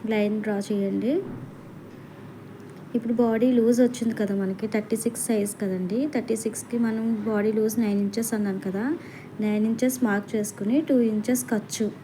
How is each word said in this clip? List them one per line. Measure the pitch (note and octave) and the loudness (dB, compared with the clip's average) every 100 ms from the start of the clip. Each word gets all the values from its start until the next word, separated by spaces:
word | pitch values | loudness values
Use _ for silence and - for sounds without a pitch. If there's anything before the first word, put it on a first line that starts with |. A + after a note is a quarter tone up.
| G#3+ | 0
లైన్ | G#3+ G#3 G#3+ | 2 2 0
డ్రా | G#3+ G3+ G3+ | -2 -2 -2
చేయండి. | G3+ G3 G3 G#3+ E4+ G4+ - - - - - - - - - - - - - - - - A#3+ | 0 0 0 0 0 -2 -10 -12 -16 -18 -18 -18 -18 -18 -18 -18 -18 -18 -16 -16 -16 -4 -4
ఇప్పుడు | A3+ A#3 | 0 2
బాడీ | A#3 A3 B3 B3 | 4 6 6 6
లూజ్ | A3+ A#3+ B3 | 6 6 4
వచ్చింది | B3 A#3 G#3+ | 4 -2 0
కదా | G3+ G3 | 0 0
మనకి, | F#3+ F#3+ A3 G#3+ | 0 -2 -2 -2
థర్టీ | G#3+ A3 | 0 -2
సిక్స్ | A#3 A3+ - | -2 -4 0
సైజ్ | A3 G#3 - | 0 0 -2
కదండి, | G3+ F#3 F3+ A3 D4 | -2 -2 -2 0 0
థర్టీ | B3+ G#3+ A3 | -2 -2 -2
సిక్స్కి | A3+ - - A#3+ A3+ | -2 -6 -6 0 0
మనం | A3 A3+ A3 G#3 | 0 0 0 0
బాడీ | G#3 G#3+ G#3+ | 2 2 2
లూజ్ | A3 A3+ | 2 2
నైన్ | G#3+ G3+ G3+ | 2 2 0
ఇంచెస్ | G#3+ A3+ G#3+ | -2 -2 0
అన్నాను | G#3 F#3+ F#3+ | 0 -2 -4
కదా, | F#3+ B3+ E4+ - - - - | -2 -2 -4 -8 -16 -16 -4
నైన్ | G#3 G#3+ A3 | 0 2 2
ఇంచెస్ | A3+ B3+ B3+ A3 | 2 2 2 2
మార్క్ | G3+ G3+ | 2 0
చేసుకుని | A3 G#3 - G3+ C#4 D#4 | -2 -4 -4 2 2 4
టూ | C4 A3+ | 4 4
ఇంచెస్ | G#3+ G#3+ B3+ - | 2 0 0 2
ఖర్చు | A3 - - G#3 - | -2 -2 -2 -2 -2